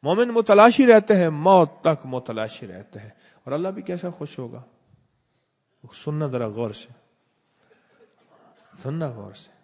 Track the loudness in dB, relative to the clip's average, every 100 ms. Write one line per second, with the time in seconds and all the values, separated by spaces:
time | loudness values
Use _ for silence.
0 | -4 -2 0 -2 2 6 6 6 6 6
1 | 6 0 0 0 4 4 4 0 -2 -2
2 | -6 -10 -10 -10 -10 -12 -18 -20 -20 -20
3 | -20 _ _ _ -10 -8 -8 -10 -10 -10
4 | -10 -12 -16 -14 -16 -16 -20 _ _ _
5 | _ _ _ _ _ _ _ _ -20 -16
6 | -10 -8 -6 -6 -8 -8 -10 -10 -20 -20
7 | _ _ _ _ _ _ _ _ _ _
8 | _ _ _ _ _ _ _ _ -12 -10
9 | -10 -12 -18 -20 -20 _